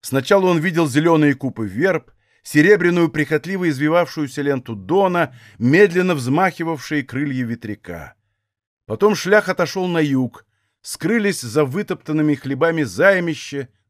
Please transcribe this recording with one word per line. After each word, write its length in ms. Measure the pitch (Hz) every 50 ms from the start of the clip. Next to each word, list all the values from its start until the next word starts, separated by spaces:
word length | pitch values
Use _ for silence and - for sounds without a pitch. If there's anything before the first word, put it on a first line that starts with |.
Сначала 440 | _ - 131 135 131 - 202 196 185
он 140 | 185 175 165
видел 280 | 151 185 170 165 170 151
зелёные 460 | 117 147 156 170 170 156 151 147 139
купы 340 | 135 - 131 - - 113 101
верб, 440 | 92 107 156 190 180 160 _ _ _ _ _ _ _ _ _
серебряную, 680 | - - 147 151 185 208 180 175 175 175 175 170 156
прихотливо 600 | - 151 151 - 156 151 - 170 196 190 180 165
извивавшуюся 720 | 147 131 147 151 160 175 175 - - 160 151 135 131 147
ленту 340 | 143 143 139 135 131 - 117
дона, 600 | 101 95 92 156 196 196 185 175 175 165 - - - - - - -
медленно 580 | 113 123 143 180 208 202 170 185 185 185 175
взмахивавшие 880 | 143 123 123 135 160 190 185 170 - 170 160 165 143 - - 156 147 131
крылья 420 | - - 135 147 147 135 127 127
ветряка. 720 | 113 117 117 - 107 104 - _ - 85 82 78 - _ _ _ _ _ _ _ _ _ _ _ _ _ _ _
Потом 300 | - 110 - 196 208 220
шлях 340 | 214 - 180 202 214 208 -
отошёл 380 | 185 - 175 160 - 190 185 180
на 120 | 175 165
юг, 460 | 156 147 139 131 127 120 - - _ _ _ _ _ _ _ _
скрылись 600 | _ - - - - 170 226 233 208 202 185 -
за 240 | - 117 107 147 151
вытоптанными 680 | 131 127 185 208 - 180 151 _ - 156 156 151 151 147
хлебами 480 | 135 - 135 139 127 160 165 165 165 147
Займище, 840 | 117 87 98 160 196 196 185 175 170 156 123 - - 139 139 127 - _ _ _ _